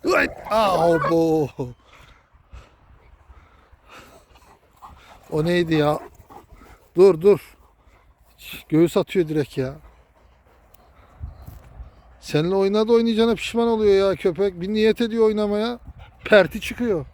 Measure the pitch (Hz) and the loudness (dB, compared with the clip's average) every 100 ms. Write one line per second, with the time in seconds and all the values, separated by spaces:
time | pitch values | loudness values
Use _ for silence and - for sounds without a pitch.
0 | 294 349 277 - - 214 208 175 170 165 | 0 -2 -2 -6 -4 0 2 2 2 2
1 | 175 165 165 160 143 - 127 - _ - | 0 0 2 0 -2 -6 -12 -12 _ -20
2 | - _ _ _ _ - - _ _ - | -20 _ _ _ _ -20 -20 _ _ -20
3 | _ _ _ - _ _ _ _ _ - | _ _ _ -20 _ _ _ _ _ -20
4 | - - _ - _ _ _ _ - - | -20 -20 _ -20 _ _ _ _ -20 -20
5 | - - - 160 160 175 165 160 147 151 | -20 -20 -8 -4 0 0 0 0 0 -2
6 | - - - - - - - - _ - | -8 -20 -20 -20 -20 -20 -20 -20 _ 4
7 | 196 160 185 190 - - _ _ _ _ | 6 6 2 2 -2 -20 _ _ _ _
8 | _ _ _ _ - - - 156 170 208 | _ _ _ _ -20 -20 -4 0 0 0
9 | 165 196 160 156 139 - 131 151 - _ | -2 -2 -2 -2 -4 -6 -8 -10 -20 _
10 | _ _ _ _ _ _ _ _ _ _ | _ _ _ _ _ _ _ _ _ _
11 | _ - - - - - - - - _ | _ -18 -18 -18 -20 -20 -20 -20 -20 _
12 | - - - 147 165 196 196 208 220 233 | -20 -20 -4 -2 0 0 0 0 2 2
13 | 233 220 226 214 - 226 233 220 214 196 | 2 2 0 0 -4 -2 0 2 2 4
14 | 196 175 196 165 202 180 185 214 220 214 | 2 0 -2 -2 -4 -4 -6 0 0 2
15 | 233 226 220 214 208 208 226 240 - - | -2 0 0 0 -2 -2 -4 -8 -16 -20
16 | - _ - 208 180 220 - 233 240 180 | -20 _ 4 4 4 -2 -12 -6 -4 -4
17 | 131 | -6